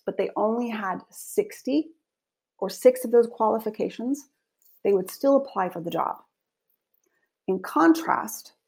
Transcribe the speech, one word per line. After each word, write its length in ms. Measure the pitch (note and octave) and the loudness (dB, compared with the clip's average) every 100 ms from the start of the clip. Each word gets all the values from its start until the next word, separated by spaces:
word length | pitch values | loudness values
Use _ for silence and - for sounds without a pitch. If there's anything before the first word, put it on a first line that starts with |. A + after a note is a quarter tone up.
| - | -8
but 120 | G3 | -4
they 140 | G3 - | -4 -2
only 320 | G#3+ A#3 A#3+ | -2 0 -4
had 360 | G#3+ G3 F3+ - | -6 -6 -8 -10
sixty 840 | - - - G3+ - - C#4+ - - _ _ _ _ _ _ | -20 -8 -4 -4 -4 -2 -2 -2 -10 _ _ _ _ _ _
or 120 | G3 | -10
six 360 | - B3+ B3 A3+ | 4 4 4 2
of 60 | |
those 160 | A#3+ A3+ | 4 4
qualifications, 1000 | - A3 A3 A3 A3 G3 - A#3+ C#4 - _ _ _ _ _ | 2 0 0 -4 -4 -6 -6 -6 -6 -8 _ _ _ _ _
they 100 | G3+ | 0
would 160 | G3 F#3 | 2 0
still 260 | - C#4 C#4 | -2 4 4
apply 320 | C#4 G3 F3+ | 2 -4 -4
for 120 | F3 | -4
the 80 | E3+ | -6
job. 280 | E3 - - _ _ _ _ _ _ _ _ _ _ _ _ - | -2 -4 -4 _ _ _ _ _ _ _ _ _ _ _ _ -4
In 120 | F#3+ | -4
contrast, 920 | - D4 E4 D#4+ - - A3 - - _ | -2 2 4 4 2 -2 -2 -12 -16 _